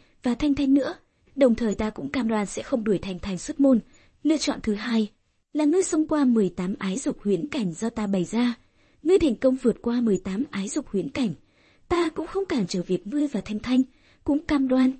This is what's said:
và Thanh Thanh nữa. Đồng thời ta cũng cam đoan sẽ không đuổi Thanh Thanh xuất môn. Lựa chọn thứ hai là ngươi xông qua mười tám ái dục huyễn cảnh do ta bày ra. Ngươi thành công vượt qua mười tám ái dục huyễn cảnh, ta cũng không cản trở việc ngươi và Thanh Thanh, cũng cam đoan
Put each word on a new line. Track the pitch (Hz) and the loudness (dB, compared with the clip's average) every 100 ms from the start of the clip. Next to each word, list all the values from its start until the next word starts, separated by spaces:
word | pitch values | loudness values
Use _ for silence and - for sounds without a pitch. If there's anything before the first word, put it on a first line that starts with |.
| _ _ | _ _
và | 254 | -4
Thanh | 240 302 | 0 0
Thanh | 277 269 | 0 4
nữa. | 277 262 - _ _ _ | 2 2 -6 _ _ _
Đồng | - 254 | 2 4
thời | 226 233 | 4 0
ta | 196 220 | -2 -4
cũng | - 277 | -6 -6
cam | 277 226 | -4 -2
đoan | 214 196 | -2 -2
sẽ | - | -6
không | - 269 | -4 -2
đuổi | 214 180 | 0 -2
Thanh | 196 180 | -2 -8
Thanh | 202 180 | -6 -8
xuất | - 302 | -6 2
môn. | 277 240 - _ _ _ | 4 4 0 _ _ _
Lựa | 294 311 | 0 0
chọn | - 226 | -2 -4
thứ | - | -4
hai | 202 247 226 214 _ _ _ _ | -4 0 -2 -2 _ _ _ _
là | 294 | 0
ngươi | 294 359 | 2 2
xông | 370 311 311 | 2 0 0
qua | 302 | 2
mười | 262 226 190 | 4 4 2
tám | - 180 - | 0 -6 -4
ái | 190 196 | -4 -4
dục | 311 - | -4 -4
huyễn | 202 185 294 | -2 -2 -2
cảnh | 311 190 | -4 -4
do | 160 226 | -4 -6
ta | - 208 | -4 -2
bày | 196 | -2
ra. | 170 226 247 233 _ _ _ _ | 0 0 0 -2 _ _ _ _
Ngươi | 302 381 | 2 4
thành | 320 214 | 4 2
công | 262 262 | 2 2
vượt | 240 208 | 0 0
qua | 240 240 | 0 0
mười | 233 185 | 2 0
tám | 196 190 294 | -2 -4 -4
ái | 202 190 | -6 -6
dục | 311 - | -6 -4
huyễn | 196 254 | -4 -4
cảnh, | 285 233 143 _ _ _ _ - | -2 -2 -4 _ _ _ _ -2
ta | 349 330 | 0 0
cũng | 311 320 | -2 -6
không | 392 | -4
cản | 392 294 180 | -2 -2 -2
trở | 185 | -4
việc | 175 180 202 | -2 -4 -2
ngươi | 294 294 | -2 -2
và | 214 | -2
Thanh | 196 214 | -6 -6
Thanh, | 240 254 254 _ _ _ | 0 0 0 _ _ _
cũng | - 285 - | -2 -2 0
cam | 294 262 | 0 2
đoan | 254 262 262 | 4 2 0